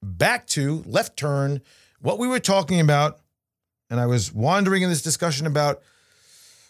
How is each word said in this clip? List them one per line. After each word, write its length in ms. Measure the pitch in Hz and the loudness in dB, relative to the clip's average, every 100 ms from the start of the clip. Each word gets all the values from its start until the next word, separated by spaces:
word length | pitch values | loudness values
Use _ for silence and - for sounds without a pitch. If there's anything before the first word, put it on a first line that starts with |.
Back 460 | 98 87 180 240 - | -10 -2 0 0 -4
to 360 | 151 139 156 - | -4 -2 -4 -4
left 300 | 165 - - | -4 -4 -6
turn, 440 | 147 139 139 139 - _ _ _ | -4 -2 -2 -4 -10 _ _ _
what 160 | 123 208 | -4 -2
we 100 | 247 | -2
were 120 | 254 | -2
talking 400 | - 196 151 180 | 0 0 2 4
about, 400 | 156 143 151 - _ _ _ _ _ _ - | 6 6 2 -2 _ _ _ _ _ _ -6
and 100 | 117 | -2
I 80 | 120 | 0
was 260 | 123 92 | 0 -2
wandering 480 | 107 127 196 190 190 | -2 0 2 2 2
in 80 | 180 | 0
this 140 | 160 | -2
discussion 420 | 160 147 170 139 156 | -2 -2 -2 -2 -2
about 380 | 147 147 139 _ _ _ _ _ - - _ _ | 0 0 -2 _ _ _ _ _ -20 -20 _ _